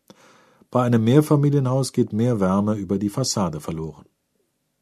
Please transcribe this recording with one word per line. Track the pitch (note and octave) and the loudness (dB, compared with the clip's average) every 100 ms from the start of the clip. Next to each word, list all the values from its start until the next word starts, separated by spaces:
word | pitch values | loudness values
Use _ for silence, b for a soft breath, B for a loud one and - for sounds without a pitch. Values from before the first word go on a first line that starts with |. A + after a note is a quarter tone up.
| _ b b b b b _ | _ b b b b b _
Bei | B2 | -2
einem | A#2+ A#2 | 2 2
Mehrfamilienhaus | A2 C#3+ D3 D3+ C#3+ C#3+ B2+ C3 B2+ | 4 4 4 2 2 0 0 -2 -2
geht | - A#2 | -2 -2
mehr | G#2+ B2 A2 | 0 0 0
Wärme | F#2 G2 G#2 | 0 2 0
über | G#2+ F#2 G2 | -2 -4 -2
die | G#2 | -2
Fassade | - B2 - F2+ D#2 | -4 -4 -2 -4 -6
verloren. | - D#2+ D#2+ - - _ _ _ _ _ _ _ | -10 -10 -10 -14 -20 _ _ _ _ _ _ _